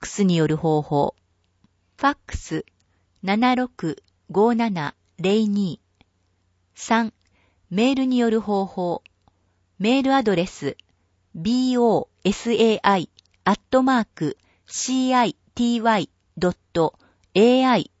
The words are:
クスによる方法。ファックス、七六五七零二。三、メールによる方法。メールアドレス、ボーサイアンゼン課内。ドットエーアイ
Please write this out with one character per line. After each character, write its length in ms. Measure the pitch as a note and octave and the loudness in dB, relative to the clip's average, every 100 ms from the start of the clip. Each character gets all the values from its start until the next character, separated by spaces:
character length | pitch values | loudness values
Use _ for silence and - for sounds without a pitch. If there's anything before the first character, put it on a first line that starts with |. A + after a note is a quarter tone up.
ク 80 | - | -10
ス 160 | - | 0
に 120 | F#3+ E3+ | 2 2
よ 100 | D#3 | 2
る 100 | D#3 | 0
方 260 | E3 D3+ | 0 0
法。 320 | D3 C#3+ C#3+ - _ _ _ _ _ _ _ - | 0 0 0 -4 _ _ _ _ _ _ _ -4
フ 60 | |
ァ 80 | C#4 | -2
ッ 20 | C#4+ - | -2 -8
ク 100 | - | -12
ス、 280 | - D#3+ - _ _ _ _ _ | -8 -10 -10 _ _ _ _ _
七 340 | F#3 G#3+ B3 B3+ | -4 0 2 0
六 460 | B3 - D#3+ - - _ - | -4 -6 -8 -8 -12 _ -6
五 240 | F#3+ A3+ | 0 2
七 400 | A#3 A#3 F3 C#3+ - _ - | 2 -2 -4 -6 -10 _ -6
零 300 | F#3 G#3+ G#3+ | 0 2 0
二。 320 | G3+ F#3+ - _ _ _ _ _ _ _ _ _ | 0 -4 -6 _ _ _ _ _ _ _ _ _
三、 380 | - - A3+ A3+ - _ _ _ _ - | -12 -2 -2 -2 -8 _ _ _ _ -8
メ 220 | F3+ B3 | 0 0
ー 20 | C4+ | 0
ル 100 | C4 | 0
に 120 | B3 | 0
よ 120 | A#3 | 2
る 100 | A3 | 0
方 240 | G#3 G3+ | -2 -2
法。 380 | G3 - F3 E3 _ _ _ _ _ _ _ - | -4 -6 -6 -6 _ _ _ _ _ _ _ -4
メ 220 | G3+ C4+ | 0 2
ー 20 | |
ル 120 | C4 | 2
ア 80 | C4+ | 2
ド 120 | A3 | 2
レ 120 | F3 F#3 | 0 -2
ス、 300 | - C#3 - _ _ _ _ _ | -6 -10 -10 _ _ _ _ _
ボ 760 | E3 F3+ B3 B3+ B3 A#3 E3+ - _ | -8 -2 0 0 2 2 2 -2 _
ー 80 | F#3 | -4
サ 200 | - A#3 | -2 -2
イ 280 | A#3 A3+ G#3+ | 2 2 2
ア 140 | G3+ G3 | 0 0
ン 120 | D3+ _ _ _ - G#3 _ | -2 _ _ _ -2 -2 _
ゼ 100 | B3+ | 0
ン 20 | B3+ B3 G#3+ - D3+ - _ _ _ - - C4 B3+ B3+ G#3+ - _ - A#3+ A#3 | 2 0 -2 -6 -6 -6 _ _ _ -10 -4 -2 0 2 0 -4 _ -4 -2 0
課 120 | A3+ | 0
内。 140 | G#3+ D3 _ _ - | 0 -2 _ _ -4
ド 140 | F3+ | -2
ッ 60 | - _ | -2 _
ト 260 | E3+ D#3 - _ _ _ | -2 -2 -2 _ _ _
エ 300 | F#3+ A3+ B3+ | 2 4 4
ー 40 | C4 | 2
ア 80 | A3 | 0
イ 140 | - _ | -2 _